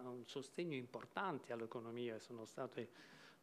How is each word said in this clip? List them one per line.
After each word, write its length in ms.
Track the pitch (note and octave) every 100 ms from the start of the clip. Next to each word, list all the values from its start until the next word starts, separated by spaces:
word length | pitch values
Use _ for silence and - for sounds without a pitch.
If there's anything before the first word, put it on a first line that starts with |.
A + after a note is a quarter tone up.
| B2+
un 180 | B2 A#2
sostegno 480 | C#3+ C3 - E3+
importante 800 | C3+ B2 A#2 - F#3+ G3 C3+ -
all'economia 600 | A#2 A2+ B2 A#2 A#2+ A#2+
e 40 | A2
sono 280 | - A#2+ A2
state 640 | - B2+ - A2+ - - - - -